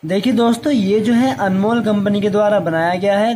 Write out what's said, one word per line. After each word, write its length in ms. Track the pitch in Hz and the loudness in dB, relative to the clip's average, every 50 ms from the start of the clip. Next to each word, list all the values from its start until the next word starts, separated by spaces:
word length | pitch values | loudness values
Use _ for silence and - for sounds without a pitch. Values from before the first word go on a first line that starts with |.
| - | -6
देखिए 280 | 160 185 202 196 247 262 | -4 -4 -2 0 0 0
दोस्तों, 380 | 254 233 233 233 233 - 302 294 | 2 2 2 0 0 -2 -2 0
ये 260 | 240 196 190 202 220 | 0 0 2 0 0
जो 140 | 202 220 240 | 2 2 2
है 220 | 233 254 262 262 | 2 2 0 0
अनमोल 460 | - 202 196 190 190 196 214 233 240 214 | -2 -2 -2 0 0 0 0 0 0 0
कंपनी 380 | 214 208 208 196 208 202 208 | 0 0 0 0 0 0 0
के 80 | 196 208 | 0 0
द्वारा 300 | 196 208 208 208 214 202 | 0 2 2 2 2 0
बनाया 360 | 170 165 160 165 165 170 180 | 0 0 -2 0 0 0 -2
गया 220 | 180 185 202 196 202 | 0 0 0 0 2
है। 160 | 208 226 240 | 0 0 -2